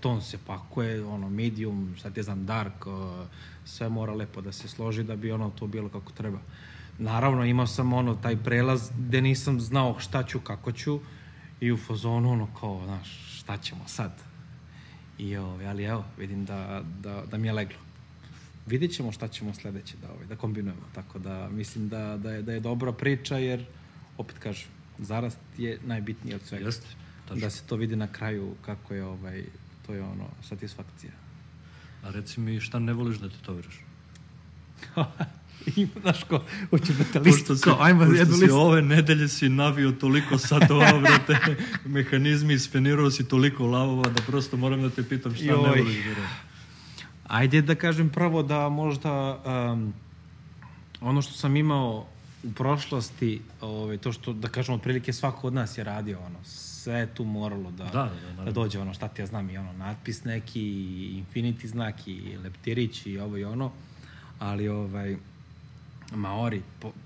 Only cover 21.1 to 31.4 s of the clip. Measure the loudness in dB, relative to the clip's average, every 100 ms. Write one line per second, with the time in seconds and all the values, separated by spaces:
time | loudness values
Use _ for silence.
21.1 | -12 -10 -8 -8 -8 -8 -6 -6 -6 -6
22.1 | -6 -6 -6 -6 -4 -4 -2 -2 0 0
23.1 | 0 0 -2 -2 -4 -6 -16 -20 -20 -20
24.1 | -14 -14 -10 -10 -10 -12 -20 -20 -16 -8
25.1 | -4 -6 -8 -16 -8 -8 -6 -6 -6 -6
26.1 | -8 -8 -10 -10 -8 -6 -8 -10 -20 -20
27.1 | -20 -12 -6 -6 -8 -6 -4 -2 -2 -4
28.1 | -6 -6 -6 -8 -10 -12 -12 -10 -8 -8
29.1 | -10 -10 -12 -12 -16 -20 -20 -12 -10 -8
30.1 | -10 -12 -14 -14 -12 -12 -14 -16 -16 -20
31.1 | -20 -20 -20